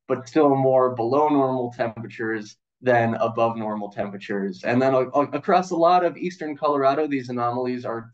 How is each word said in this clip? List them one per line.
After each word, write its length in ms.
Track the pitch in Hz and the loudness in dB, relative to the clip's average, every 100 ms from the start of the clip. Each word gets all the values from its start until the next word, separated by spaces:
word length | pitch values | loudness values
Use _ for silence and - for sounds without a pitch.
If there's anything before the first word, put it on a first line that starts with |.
| - | -4
but 200 | 127 120 | -4 0
still 260 | 160 143 | 4 4
more 400 | 135 135 131 127 | 4 4 4 2
below 340 | 113 117 139 151 | 0 0 2 2
normal 440 | 143 131 127 123 | 2 2 0 -4
temperatures 840 | - 117 113 107 - 110 110 104 - _ _ | -4 -6 -6 -12 -8 -6 -6 -10 -20 _ _
than 320 | 127 120 117 | 2 2 2
above 420 | 113 117 113 117 113 | 0 -2 0 0 0
normal 340 | 107 107 101 | -6 -6 -8
temperatures. 720 | 117 101 98 - 101 98 92 | -8 -8 -8 -6 -4 -4 -6
And 180 | - 123 | -2 0
then 100 | 135 | 2
a-, 140 | 131 127 | 2 0
a-, 220 | 135 139 | 0 -2
across 380 | 143 170 185 185 | -2 2 2 2
a 60 | 165 | 2
lot 280 | 165 180 | 4 4
of 120 | 170 - | 2 -2
eastern 400 | 180 - 156 143 | -8 -8 -10 -4
Colorado, 500 | 151 143 135 143 156 | -2 2 2 2 0
these 240 | 139 123 | -4 -4
anomalies 540 | 123 120 123 123 123 | -4 -2 -2 -4 -4
are, 280 | 110 113 117 | -6 -8 -10